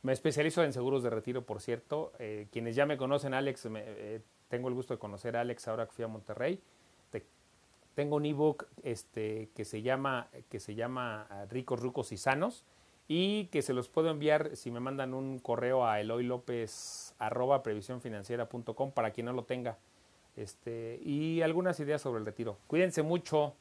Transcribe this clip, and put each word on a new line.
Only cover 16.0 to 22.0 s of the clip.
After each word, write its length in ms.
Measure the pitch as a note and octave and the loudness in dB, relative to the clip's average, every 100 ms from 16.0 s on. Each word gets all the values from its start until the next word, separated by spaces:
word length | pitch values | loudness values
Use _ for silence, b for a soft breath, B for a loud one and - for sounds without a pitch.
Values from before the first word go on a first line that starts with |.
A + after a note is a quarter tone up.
| G#2 A#2 | 2 0
lopez 880 | B2 B2 - A#2+ A2 - - - - - | 0 -2 -2 -4 -4 -8 -10 -10 -12 -4
arroba 420 | A2 A#2 B2+ C#3 | -2 2 4 4
previsión 400 | A#2+ G#2 G2 B2+ | 4 -4 -4 -8
financiera 480 | A#2+ G#2 G2 A#2+ A#2 | -6 -8 -4 -4 -2
punto 260 | B2 A#2 | -4 -6
com 160 | A2+ C3+ | -2 -2
para 200 | C3+ A2 | 0 0
quien 160 | G#2+ A#2+ | -2 -4
no 60 | |
lo 100 | B2 | -4
tenga. 340 | A2+ B2+ A#2+ A2 b b b b b | -2 -4 -4 -8 b b b b b
Este, 640 | - G#2 - A#2+ A#2 A2+ A#2+ | -12 -12 -10 -8 -6 -6 -6
y 380 | - C#3+ D#3+ E3 | -2 0 2 2
algunas 380 | D#3+ E3 F3+ D#3+ | 4 4 2 0
ideas 220 | D3 D3+ | 0 0